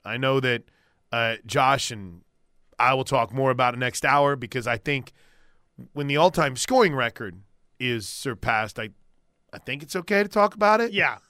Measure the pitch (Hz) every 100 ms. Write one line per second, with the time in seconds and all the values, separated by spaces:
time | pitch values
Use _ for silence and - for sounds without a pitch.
0 | 101 120 135 135 127 120 - _ _ _
1 | _ 117 117 110 113 135 131 135 - 110
2 | 95 85 _ _ _ _ _ - 123 131
3 | 131 135 110 127 135 123 123 123 123 -
4 | 143 143 143 139 120 127 117 117 151 139
5 | - _ _ _ _ _ _ - 123 143
6 | 143 143 180 170 143 127 - 262 196 135
7 | 120 - 104 90 - _ _ _ 123 117
8 | 98 - 139 113 120 110 110 - 110 -
9 | _ _ _ _ _ - - 143 156 185
10 | 170 202 202 208 202 208 208 220 233 202
11 | 147 113